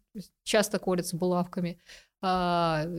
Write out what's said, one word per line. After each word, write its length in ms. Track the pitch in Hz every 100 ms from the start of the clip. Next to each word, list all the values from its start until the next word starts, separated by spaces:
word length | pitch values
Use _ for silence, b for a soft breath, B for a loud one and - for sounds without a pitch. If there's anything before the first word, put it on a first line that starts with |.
| _ 214 - _
часто 360 | - 220 202 190
колятся 380 | - 185 170 165
булавками. 640 | 180 175 175 190 175 175 b b b _
А, 640 | 190 185 175 175 170 156 165